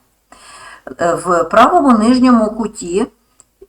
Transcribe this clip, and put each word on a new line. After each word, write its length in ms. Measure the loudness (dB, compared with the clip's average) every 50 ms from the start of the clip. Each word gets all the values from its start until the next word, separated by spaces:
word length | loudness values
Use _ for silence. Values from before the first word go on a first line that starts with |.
| _ _ _ _ _ _ _ -20 -20 -20 -20 -20 -20 -20 -20 -20 _ -18 -10 -6
Е, 140 | -4 -4 -4
в 300 | -4 -4 -2 -2 -2 -2
правому 540 | 0 2 2 4 4 4 2 2 2 2 2
нижньому 540 | 2 2 2 2 2 2 2 2 2 0
куті, 560 | -4 -6 -8 -10 -10 -12 -10 -6 -4 -4 -4 -6 _ _ _ _ _ _ _ _ _ _ -20